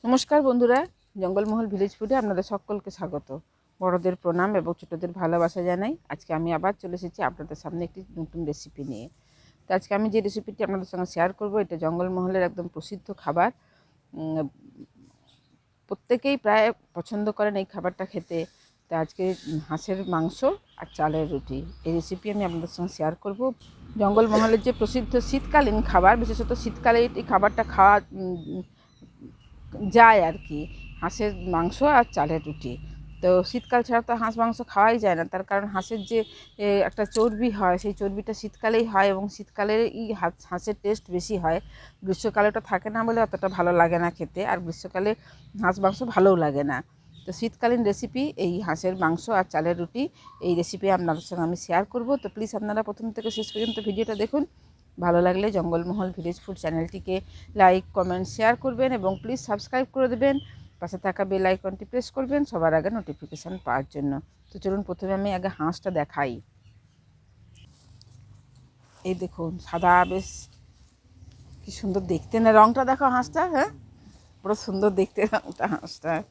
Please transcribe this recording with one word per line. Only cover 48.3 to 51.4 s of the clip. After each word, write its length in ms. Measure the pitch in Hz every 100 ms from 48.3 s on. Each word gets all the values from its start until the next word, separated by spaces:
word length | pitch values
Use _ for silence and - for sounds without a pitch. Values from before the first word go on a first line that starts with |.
| - 180
এই 160 | 175
হাঁসের 340 | 185 165 185 185
মাংস 340 | 165 165 233
আর 140 | 208
চালের 340 | 185 156 165 175
রুটি, 320 | 170 240 294 _ - -
এই 140 | 180 175
রেসিপি 320 | 175 190 196
আপনাদের 300 | 180 170 160
সঙ্গে 220 | - 180